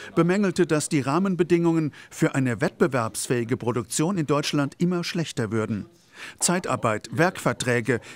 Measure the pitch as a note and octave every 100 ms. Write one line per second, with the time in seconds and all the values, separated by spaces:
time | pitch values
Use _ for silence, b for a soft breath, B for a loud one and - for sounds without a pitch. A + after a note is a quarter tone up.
0 | B - E3+ G3 G3 E3+ D#3+ D3+ - D3+
1 | C3+ D#3+ G3 E3+ E3+ E3+ E3+ E3 D3+ B
2 | B - D#3+ C#3 B2+ G#2+ E3 - E3 B2+
3 | A2 - - B2 A#2 B2+ A2+ A#2+ - -
4 | D#3+ F#3+ D3 D3 - D3+ C#3 - F3+ F3
5 | D#3+ E3+ D#3 - G#2+ A2 A2+ G#2 - B
6 | B B B B - F#3+ - C3 A#2 G#2+
7 | - A#2 F3+ - C3 A#2+ B2 A#2+ A2+ A#2
8 | B